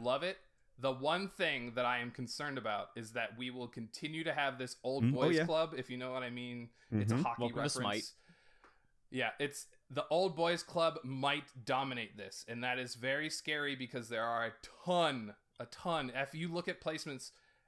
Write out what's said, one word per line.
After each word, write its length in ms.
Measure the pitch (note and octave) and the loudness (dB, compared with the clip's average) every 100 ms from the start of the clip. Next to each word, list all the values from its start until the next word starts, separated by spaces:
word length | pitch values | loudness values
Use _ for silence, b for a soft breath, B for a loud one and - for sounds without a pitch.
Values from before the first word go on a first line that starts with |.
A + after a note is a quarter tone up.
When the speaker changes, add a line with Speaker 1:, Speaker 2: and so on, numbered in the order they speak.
Speaker 1:
love 220 | A#2+ C3+ | 0 2
it. 140 | F3+ F#3+ - _ _ - | 0 -4 -12 _ _ -2
The 120 | C3+ | -2
one 360 | B2+ C#3+ F3 G3 | 0 2 0 0
thing 440 | - E3 C#3 A#2+ A2+ | 0 2 2 0 0
that 100 | B2 | 2
I 140 | B2 | 2
am 100 | A#2+ | 0
concerned 460 | B2 A#2+ - C#3+ C3+ | -6 -6 -4 -4 -2
about 300 | A2 G#2 G2 A#2 | 0 0 -2 -8
is 160 | A2 | -6
that 260 | A#2 A2 A2+ | -2 -4 -4
we 140 | B2+ | -6
will 160 | B2 A#2+ | -6 -8
continue 560 | - A2+ - D#3 D#3+ | -8 -10 -8 -6 -2
to 100 | D#3+ | 0
have 240 | C#3+ C#3+ B2+ | 2 0 0
this 180 | B2+ - | -6 -4
old 200 | B2+ C3+ | -2 4
Speaker 2:
Mm, 80 | A#2+ | 4
oh, 80 | B2+ | 6
Speaker 1:
boys 140 | D3 D#3+ | 6 6
Speaker 2:
yeah. 80 | E3 | 4
Speaker 1:
club, 280 | D#3+ D#3+ C3 | 4 2 -2
if 120 | B2 | -6
you 80 | B2+ | -6
know 140 | B2+ | -4
what 120 | B2+ | -4
I 80 | B2 | -4
mean. 380 | B2 B2 A#2+ A#2+ b b | -4 -6 -8 -10 b b
It's 200 | A2 G#2 | 2 4
a 40 | A#2+ | 4
Speaker 2:
Mm-hmm. 80 | |
Speaker 1:
hockey 180 | B2+ A#2 | 2 2
Speaker 3:
Welcome 120 | A#2+ A#2+ | 0 2
to 60 | |
Speaker 1:
reference. 120 | A#2+ | 0
Speaker 3:
Smite. 380 | B2+ A2 G#2+ - b b b b b b b b _ _ | 0 0 0 -4 b b b b b b b b _ _
Speaker 1:
Yeah, 180 | B2+ A2+ - | -2 0 0
it's 280 | C#3+ - - - - | -2 -4 -12 -18 -6
the 140 | C3+ - | -6 2
old 260 | D#3+ F#3+ D#3 | 4 4 4
boys 280 | E3 E3+ | 2 2
club 360 | - E3+ E3 D#3 | 0 2 4 2
might 420 | C3 C3+ C#3 D3 C#3+ B2+ | -4 0 2 2 -2 -6
dominate 540 | A2+ C3 C3+ B2 G#2+ G#2 | 0 2 2 -2 -6 -8
this, 260 | F#2+ - - | -12 -10 -8
and 160 | A#2 | -4
that 160 | B2 B2+ | -2 0
is 160 | B2 A#2+ | -2 -2
very 340 | B2+ C#3 D3+ | 0 0 0
scary 460 | - - D3+ C#3+ C3+ | -4 -2 0 0 -2
because 340 | B2 C3 A2 | -4 -6 -2
there 160 | A2+ A#2 | 0 2
are 220 | A#2 A2+ | 2 0
a 40 | - - - - | -4 -16 -8 2
ton, 500 | F3 D#3+ C3 G#2+ - _ - | 4 4 2 -6 -10 _ -14
a 60 | B2 | -12
ton. 440 | - F#3 E3 B2+ | -6 -2 0 0
If 200 | B2 C#3 | -2 -4
you 180 | D#3 E3+ | -4 -4
look 160 | E3+ F3 | -2 -4
at 140 | F3 | -4
placements 500 | E3 D#3 D#3+ C3 - b b b | -4 -4 -4 -8 -10 b b b